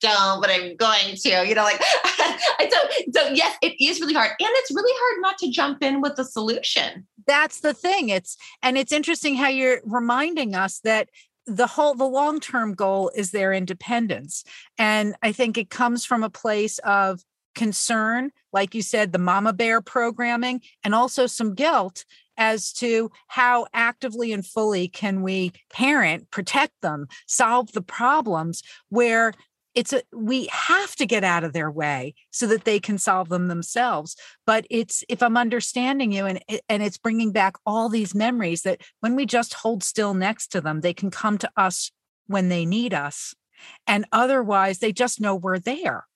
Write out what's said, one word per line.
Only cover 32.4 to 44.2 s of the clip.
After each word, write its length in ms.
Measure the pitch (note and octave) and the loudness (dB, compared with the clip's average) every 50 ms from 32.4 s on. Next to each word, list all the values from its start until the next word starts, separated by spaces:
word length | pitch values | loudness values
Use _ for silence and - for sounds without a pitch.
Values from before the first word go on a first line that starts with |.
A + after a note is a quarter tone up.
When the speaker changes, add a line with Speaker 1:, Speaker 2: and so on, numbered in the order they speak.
| A#3+ | 0
Speaker 2:
that 160 | G#3 A3+ G#3+ - | 0 0 0 2
they 160 | A3+ G#3 G3+ | 2 0 0
can 180 | - - G#3 | 0 -2 -4
solve 320 | F#3+ - G#3 F#3+ F#3 F#3 E3 | -2 0 0 0 0 0 -2
them 180 | F3+ F3+ F3+ | -2 -2 -2
themselves. 680 | F3+ E3+ E3+ E3 - - A#3 B3 B3 G3 D3+ D3+ E3+ - - - - - _ _ | -2 -2 -4 -6 -4 -2 0 0 0 0 -2 -4 -8 -14 -18 -20 -20 -20 _ _
But 180 | - A3 A3 G#3+ - | 2 2 2 0 -2
it's, 320 | A#3+ A3+ A3+ - - - - - | -2 -2 -2 -2 -4 -8 -6 -6
if 120 | B3 - | 0 2
I'm 160 | A#3+ A#3 A3+ | 2 4 4
understanding 720 | A#3+ A#3+ A3+ B3 A3+ - - - B3 B3 C4 C#4 C#4 C4 A3 | 2 2 2 0 -2 -2 -4 -2 -2 0 0 0 0 0 0
you, 140 | G3+ G3 G3 | 0 0 -2
and, 140 | G3 F#3 F3+ - - G#3+ - - - | -2 -4 -6 -6 -8 -8 -6 -4 -2
and 120 | A3 G#3+ | -2 -2
it's 160 | G#3 G#3 - | -2 -2 -4
bringing 340 | - - A#3 A3 A3+ A3+ G#3+ | -4 -4 -2 0 0 0 0
back 240 | F#3+ G#3+ F#3+ F#3+ F#3 - - | 2 2 2 0 0 -4 -4
all 200 | G#3+ G#3+ A3+ A3+ | -2 0 0 0
these 280 | A3+ G#3+ A3+ G#3 F3+ - | 0 0 -2 -2 -2 0
memories 480 | G3+ G#3+ A#3+ B3 A#3+ G#3 E3+ E3+ E3 - | 0 0 0 0 0 -2 -2 -2 -2 -2
that 180 | F#3+ F3+ - - - _ _ | -2 -4 -4 -6 -14 _ _
when 160 | - A#3 B3 | -4 -2 0
we 100 | C4+ C#4 | 0 0
just 280 | G#3 A#3+ A#3 A#3 - - | 0 0 0 0 -2 -6
hold 280 | - - A3+ A#3 F#3+ - | -4 -4 -2 -2 -2 -4
still 300 | - - - G#3 G3+ G3 | -4 -2 -2 -2 0 0
next 320 | F#3 F#3 G3+ A3 - - - | 0 0 -2 -2 -4 -6 -6
to 120 | - F#3 | -4 -4
them, 200 | D3 D#3 D#3 D#3 | -4 -4 -2 -2
they 120 | D3+ F3 F3 | -2 -2 -2
can 180 | - G3 G3 | -2 -4 -6
come 260 | - - - G#3+ G#3 G3 | -4 -2 -2 0 0 -2
to 120 | - - - | -4 -2 0
us 360 | G#3+ F#3+ F#3 F3 - - - - _ _ _ _ _ _ | 0 0 2 0 -4 -8 -10 -12 _ _ _ _ _ _
when 240 | - G3 G3 F#3 F3+ | -4 -2 0 2 2
they 160 | F3+ E3+ E3 | 0 0 0
need 280 | E3 F#3+ A3+ A#3+ A#3+ F#3 | 0 0 -2 -2 -2 -2
us. 400 | D3 C#3+ D3 - - - - - _ _ _ _ - - - - - _ | -4 -4 -6 -8 -12 -14 -14 -16 _ _ _ _ -20 -20 -20 -20 -6 _
And 180 | - G#3 G3+ G#3 - | 0 0 0 0 2
otherwise, 680 | - A3 | 2 2